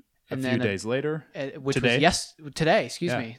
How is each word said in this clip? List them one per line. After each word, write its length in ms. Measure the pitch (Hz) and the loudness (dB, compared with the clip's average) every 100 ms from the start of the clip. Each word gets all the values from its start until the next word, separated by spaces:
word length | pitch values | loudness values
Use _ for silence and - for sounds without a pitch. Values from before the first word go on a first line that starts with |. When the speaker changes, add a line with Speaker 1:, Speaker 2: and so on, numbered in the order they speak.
| _ _ _ | _ _ _
Speaker 1:
a 20 | |
Speaker 2:
And 80 | 131 | -6
Speaker 1:
few 80 | 131 | -2
Speaker 2:
then 100 | 123 | 0
a 20 | |
Speaker 1:
days 200 | 117 95 | 0 -2
later, 420 | 107 131 147 156 - - | -2 -2 -2 -4 -8 -10
Speaker 2:
uh, 240 | 139 - | -8 -6
which 160 | 135 131 | -2 0
Speaker 1:
today? 200 | 123 127 | 4 4
Speaker 2:
was 60 | |
yes-, 320 | 160 - - - 151 - | 4 4 -2 -12 -12 0
today, 300 | 156 202 120 | 2 4 2
excuse 240 | - 170 | -4 -4
Speaker 1:
Yeah. 80 | 120 | -2
Speaker 2:
me. 180 | 113 | -4